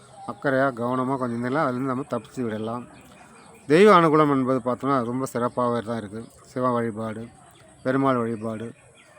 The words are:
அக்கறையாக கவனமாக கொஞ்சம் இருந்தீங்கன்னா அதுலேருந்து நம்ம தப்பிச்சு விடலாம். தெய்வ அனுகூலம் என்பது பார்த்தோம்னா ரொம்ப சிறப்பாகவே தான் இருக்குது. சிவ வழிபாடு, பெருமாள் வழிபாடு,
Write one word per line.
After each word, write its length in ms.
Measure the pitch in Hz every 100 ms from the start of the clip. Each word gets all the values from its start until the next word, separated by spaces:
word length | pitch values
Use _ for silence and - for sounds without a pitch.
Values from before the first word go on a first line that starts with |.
| - - -
அக்கறையாக 440 | - 147 131 139
கவனமாக 440 | 117 120 127 127 135
கொஞ்சம் 160 | 127 117
இருந்தீங்கன்னா 280 | 123 143 147
அதுலேருந்து 260 | 123 135
நம்ம 140 | 127 143
தப்பிச்சு 300 | 120 113 -
விடலாம். 420 | 120 107 110 120 117 - - - - - - - -
தெய்வ 220 | 156 214
அனுகூலம் 380 | 185 165 151 151
என்பது 260 | 139 127 131
பார்த்தோம்னா 360 | 120 120 131 139
ரொம்ப 200 | 117 127 131
சிறப்பாகவே 540 | 120 120 127 123 120
தான் 180 | 104 117
இருக்குது. 260 | 104 110 117 - -
சிவ 240 | 131 127
வழிபாடு, 520 | 120 117 107 110 107 117 - - - - -
பெருமாள் 380 | 131 131 139 127
வழிபாடு, 440 | 113 113 113 110 117 - - - -